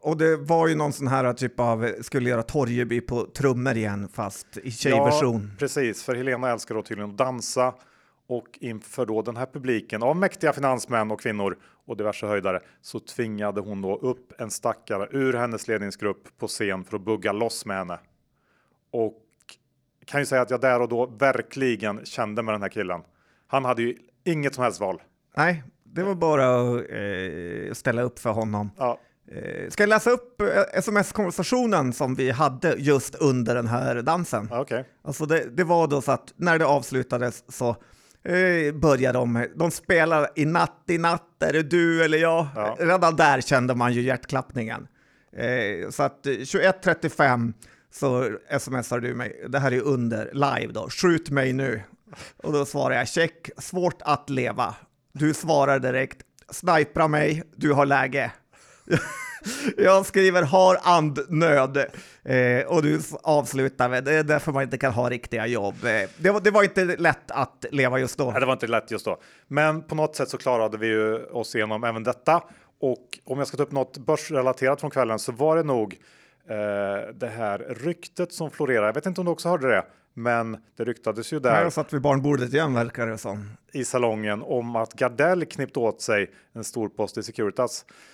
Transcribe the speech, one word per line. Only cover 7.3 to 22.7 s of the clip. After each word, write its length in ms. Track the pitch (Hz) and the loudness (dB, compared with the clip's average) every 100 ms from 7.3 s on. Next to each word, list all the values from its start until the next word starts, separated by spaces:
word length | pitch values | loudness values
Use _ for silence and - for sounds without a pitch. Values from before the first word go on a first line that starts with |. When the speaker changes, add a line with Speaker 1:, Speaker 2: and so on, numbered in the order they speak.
| 123 101 127 127 123 _ _ _ _ - | -2 -4 0 0 -2 _ _ _ _ -8
Speaker 2:
och 180 | 120 - | -8 -8
inför 520 | - 120 107 - - | -14 -10 -10 -10 -6
då 160 | 113 110 | -2 -2
den 160 | 120 117 | -4 -6
här 80 | |
publiken 580 | 131 147 127 113 - 110 | -8 -6 -2 -2 -2 -2
av 120 | 120 | 0
mäktiga 380 | 170 190 - 156 | 2 0 0 0
finansmän 580 | 139 139 123 - 117 107 | 2 0 0 0 -2 0
och 100 | 107 | -4
kvinnor 360 | 117 104 98 87 _ _ - | -4 -2 -4 -4 _ _ -14
och 100 | 104 | -6
diverse 300 | 104 - 107 | -4 -4 -2
höjdare 320 | 101 92 90 - _ | 0 0 -4 -6 _
så 180 | - 113 | -12 -12
tvingade 640 | - - 113 104 104 98 | -10 -6 -4 -2 -4 -4
hon 200 | 101 98 | -6 -6
då 160 | 95 101 | -4 -2
upp 360 | 127 123 _ - | -4 -4 _ -12
en 100 | 110 | -10
stackare 560 | - 117 - - 98 104 | -4 -4 -4 -6 -6 -4
ur 220 | 135 131 | -2 0
hennes 340 | 123 120 110 - | 0 -2 -4 -4
ledningsgrupp 720 | 107 101 - 104 92 - - | -4 -4 -4 -4 -4 -12 -10
på 80 | 110 | -8
scen 360 | - 101 92 | -4 -4 -4
för 120 | 90 104 | -6 -8
att 80 | |
bugga 260 | 95 110 104 | -4 -2 -2
loss 340 | 104 113 - | -2 -4 -4
med 120 | 107 95 | -6 -6
henne. 220 | 87 85 _ _ _ _ _ _ _ _ - | -6 -10 _ _ _ _ _ _ _ _ -8
Och 220 | 123 110 - _ _ - - _ _ _ _ | -4 -4 -4 _ _ -20 -20 _ _ _ _
kan 140 | - 143 | -6 -4
ju 60 | |
säga 160 | 139 131 | 2 2
att 80 | 123 | 2
jag 120 | 123 | 2
där 200 | 131 123 | 2 2
och 80 | 117 | 0
då 160 | 120 | -2
verkligen 1000 | 123 110 139 127 - 139 131 110 107 107 | -2 2 2 2 -4 -2 0 0 -4 -6
kände 380 | - - 107 107 | -10 -6 -4 -4
med 100 | 113 | -4
den 80 | 107 | -4
här 80 | |
killen. 320 | 98 | -4